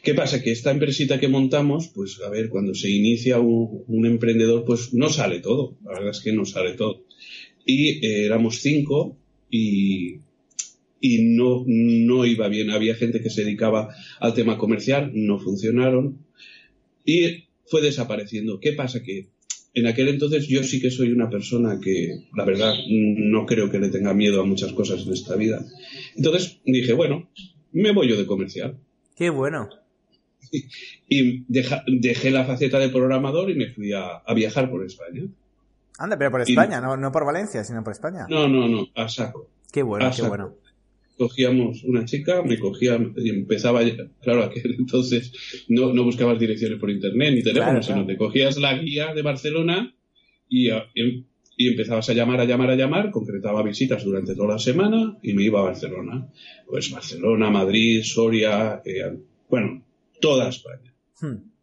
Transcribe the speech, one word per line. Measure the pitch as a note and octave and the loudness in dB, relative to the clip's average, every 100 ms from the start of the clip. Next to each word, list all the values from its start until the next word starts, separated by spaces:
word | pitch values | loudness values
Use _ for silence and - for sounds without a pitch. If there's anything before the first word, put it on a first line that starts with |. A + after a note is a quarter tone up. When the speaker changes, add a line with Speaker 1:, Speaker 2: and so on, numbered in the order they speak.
Speaker 1:
¿Qué | - | 2
pasa? | C3 - C3+ | 0 0 -2
Que | A#2 | -2
esta | A2+ C#3+ | 0 0
empresita | C3+ C#3+ - C3+ C3+ | 2 0 0 0 0
que | C#3 | 2
montamos, | C3+ C3 D3 C#3+ D3 E3+ | 2 2 2 2 0 -4
pues | G2+ G2 - | -8 -10 -8
a | G2+ | -6
ver, | G#2+ A2+ | -4 -2
cuando | G2 G2+ | -2 -2
se | - G2+ | -2 0
inicia | G2+ G#2+ A#2 B2 A#2+ | 2 2 2 2 4
un, | A#2+ A#2 A2+ - - | 4 2 0 -6 -4
un | A2+ A#2 | 0 2
emprendedor, | A#2 A2+ A2+ A2+ A#2 | 2 2 4 4 2
pues | A#2+ A#2 - | 2 -2 0
no | B2+ D3+ | 0 2
sale | D3 G#2 F2 | 0 -2 -2
todo, | F#2+ C3 B2+ - | -2 -2 -2 -10
la | G#2 | -14
verdad | F#2+ G2+ | -6 -6
es | G2+ | -4
que | A2 | -2
no | G#2+ | -2
sale | F#2+ G2 F#2 | -2 -4 -4
todo. | - G#2+ - _ _ - - - _ | -2 -4 -6 _ _ -20 -20 -20 _
Y, | - C3+ D3+ - A2 | 0 2 2 0 -2
eh, | G#2 G#2 | 0 2
éramos | A2 A2+ - | 2 2 0
cinco | C#3 D3+ C3+ C#3+ - - _ _ _ | 0 0 2 0 -2 -8 _ _ _
y, | A#2 G#2+ G2+ G2 F#2 F2 D2+ _ _ _ - - _ _ _ | 0 2 2 2 0 -4 -10 _ _ _ -14 -14 _ _ _
y | C3+ A#2 A#2 | 2 4 4
no, | A#2 B2 B2+ B2+ | 4 4 2 2
no | A2+ A#2 A#2 A#2 B2+ A#2+ | 2 4 4 4 4 2
iba | A2+ G#2 | 2 0
bien. | G#2 G#2+ | -2 -2
Había | G#2+ A2 | 0 0
gente | A2+ A#2 A2+ | 0 -2 -2
que | A2+ | -4
se | G#2+ | -2
dedicaba | G#2 G2+ A2+ A2 A2 - - - | -4 0 0 0 -2 -12 -20 -4
al | A#2 | -2
tema | A#2 A2+ G#2 | 2 0 0
comercial, | G#2+ G#2+ - C#3 C#3+ | 0 0 0 0 0
no | A2 G#2 G2+ | -2 0 0
funcionaron | - G2 A2 A#2+ B2+ B2+ C#3+ - - _ - - _ _ _ _ - | -2 -2 0 2 4 2 0 -6 -20 _ -20 -20 _ _ _ _ 0
y | E3+ E3+ E3+ _ _ | 2 2 -2 _ _
fue | _ D3+ | _ 2
desapareciendo. | D3 - A#2 G#2 G#2 A2 A2 F#2+ | 2 0 -4 -6 -6 -6 -6 -2
¿Qué | D3 | -2
pasa? | C#3+ B2+ B2 | -2 -4 -6
Que | F#2+ G2 - _ _ - _ | -8 -10 -12 _ _ -14 _
en | A#2+ A#2 | 0 0
aquel | A#2 C3+ | 2 2
entonces | C#3 D3 D3+ C#3+ | 2 0 0 0
yo | C3 | 0
sí | B2+ C3 | 0 0
que | B2+ | -2
soy | B2+ A#2+ | 0 2
una | A#2+ A2+ | 2 0
persona | G#2 - A#2+ A2+ F#2+ | -4 -2 0 0 0
que, | F#2+ F#2 E2+ E2 - G#2 | -2 0 -2 -6 -8 -2
la | |
verdad, | G2 G2 A2 - - | 0 2 0 0 0
no | A2 G#2+ G#2 G#2 A2 G#2+ | 2 4 2 2 2 2
creo | A2 G2+ | 0 2
que | G2 | 0
le | G2 | 0
tenga | F#2+ G2+ | 0 0
miedo | G2 G#2 G2 | 4 4 4
a | F#2+ | 2
muchas | F#2+ F#2+ | 0 -2
cosas | - G2 - G2+ | -2 -2 -2 -4
en | |
esta | F#2 - | -6 -4
vida. | G#2 A2 G#2+ - - - - - | -2 -2 -2 -8 -16 -20 -18 -16
Entonces | - C#3+ F3 - - - | -2 0 0 -2 -6 0
dije, | B2+ A#2 | 0 2
bueno, | A#2 - D#3+ - - - _ _ | 2 2 -2 -8 -20 -20 _ _
me | D#3+ G#3 | 0 2
voy | G3+ C3 | 4 2
yo | G#2 | 2
de | F#2+ | 0
comercial. | G2 F#2 F2+ - - _ _ _ _ | -2 -4 -8 -10 -12 _ _ _ _
Speaker 2:
Qué | F3 | -2
bueno. | C#3+ C3+ D3+ G2+ - _ _ _ _ _ _ C3 | 0 -4 -4 -10 -14 _ _ _ _ _ _ -10
Speaker 1:
<laughs> | - - - - - _ | -8 -8 -18 -18 -20 _
Y | C#3 B2+ B2+ - | 2 2 0 -2
deja-, | B2 - - - | -2 0 -4 0
dejé | B2+ A#2 A#2 C3+ | 2 2 2 2
la | C3 | 2
faceta | B2+ B2+ C3+ C3+ | 0 0 0 2
de | C3 | 2
programador | C3 C3 C3 C#3 D#3+ G3 | 2 2 2 0 0 0
y | |
me | D#3 A2 | -2 -4
fui | - G#2 | -4 -4
a, | G2+ F2+ E2 | -4 -6 -10
a | - | -2
viajar | A2 A2 C#3+ B2+ | 0 0 0 -2
por | F#2 | -4
España. | F#2+ - E2+ G#2+ F#3+ - _ _ _ _ _ - | -8 -12 -14 -10 -12 -14 _ _ _ _ _ -10
Speaker 2:
Anda, | F3 G3+ | -6 0
pero | C#3 | 0
por | B2+ | 0
Speaker 1:
Y | B2 | 2
Speaker 2:
España, | B2+ G3 C#3+ | 4 4 0
no, | C3 C3+ | -4 -4
no | C3+ | -2
por | D#3 | -2
Valencia, | C#3+ E3 G#3 A#2+ | -2 -2 -4 -6
sino | G#2 A2+ | -6 -8
por | G#2+ | -8
España. | - D#3 F#3 - | -8 -10 -8 -4
Speaker 1:
No, | D#3+ C#3+ | 0 4
no, | C3 A#2 | 4 2
no, | A2+ F#2+ | 0 -2
a | A#2 A2+ | -6 -8
saco. | - A2 - - _ - | -6 -8 -8 -20 _ -6
Speaker 2:
Qué | D3 | -4
bueno, | B2+ G#2 B2+ | -2 0 -2
Speaker 1:
A | |
Speaker 2:
qué | B2+ | 0
Speaker 1:
saco. | A#2 | -4
Speaker 2:
bueno. | G2+ F#2+ - _ _ _ _ _ - | -4 -8 -14 _ _ _ _ _ -4
Speaker 1:
Cogíamos | A#2+ - B2 B2+ A#2 - | -4 0 2 2 0 -4
una | B2 A#2+ | -2 -2
chica, | A2+ - D#3 F3+ | -2 -4 0 0
me | E3 A2 | 0 -2
cogía | G2 - B2 A#2 A2 - | -2 -2 0 0 -2 -2
y | A#2 | -2
empezaba, | G2+ G2 G#2 A#2+ A#2+ A#2 - - _ | -2 -2 0 2 4 2 0 -12 _
claro, | A#2+ A#2+ | 0 2
aquel | G#2 A#2+ A#2+ | 0 -2 -4
<laughs> | A2+ | -2
entonces | C3 B2+ B2 A#2+ - - - - - | 0 0 2 -2 -2 -16 -16 -16 0
no, | A#2 B2+ | 2 4
no | B2 | 4
buscabas | B2 A#2+ A#2+ A2+ | 2 2 2 4
direcciones | A2+ G2+ A2 G#2+ | 2 0 -2 -2
por | G#2 | -4
internet | G2+ G2 A2 D3 | -2 0 2 4
ni | B2+ | 4
teléfono, | G#2+ - A#2+ | 4 2 4
Speaker 2:
Claro, | C3 | 2
Speaker 1:
sino | - G2+ | 2 -2
Speaker 2:
claro. | F#2+ | -2
Speaker 1:
te | F#2+ | -2
cogías | G#2+ C3 C#3 C#3+ | 0 2 2 2
la | C#3+ C3 | 0 0
guía | D#3+ C#3+ D#3 | -4 -4 -4
de | D3+ | -2
Barcelona | D3 C3+ D3+ D#3+ E3 F3+ B3 _ _ _ _ _ _ | -4 -4 -4 0 0 0 -2 _ _ _ _ _ _
y, | B2+ A#2+ | 2 2
a-, | A2 - | 0 -6
em-, | A#2 A#2+ B2+ - _ _ - | -2 -2 -2 -14 _ _ -2
y | B2 | 0
empezabas | A#2 A2 A2+ A2+ | 2 0 -2 0
a | |
llamar, | A#2 A#2 B2 | 2 2 2
a | |
llamar, | A#2+ B2 B2+ | 2 2 2
a | B2+ | 2
llamar, | C3+ E3+ G#3 | 2 0 0
concretaba | - G2+ G2+ G#2 G#2+ | -4 -6 -6 -2 -2
visitas | G#2 G2+ C3 G#2 | -2 -2 -2 -2
durante | G2 F#2+ F#2 | -2 -2 -4
toda | F2+ G#2 | -2 -2
la | A2 | 0
semana | B2 C#3+ G#3 A3+ A3 G3+ | 0 2 2 2 0 -4
y | A2+ | -2
me | G2+ | 2
iba | G#2 G#2 | 2 2
a | |
Barcelona. | F#2+ E2 E2 D2 C2 C3 - - - - - | 0 -2 -8 -8 -8 -8 -10 -18 -20 -20 -8
Pues | - - | -6 -6
Barcelona, | - - E2 G2+ A2 G#2+ | -10 -14 -2 0 2 2
Madrid, | G2+ F#2+ A2 A2+ A2 | 2 2 2 4 2
Soria, | A2 A2+ A2+ A2+ G#2+ G#2 A2 G#2 | 0 0 2 2 2 2 -2 -4
eh, | G2 F#2+ F#2+ - - _ _ | -8 -6 -6 -10 -16 _ _
bueno, | A#2+ G2+ - _ _ _ _ | -2 -2 -6 _ _ _ _
toda | D#3+ C3+ B2 | 2 2 0
España. | - - - - _ _ _ | -6 -16 -20 -20 _ _ _
Speaker 2:
Hmm. | D3+ A2 - _ | -10 -10 -14 _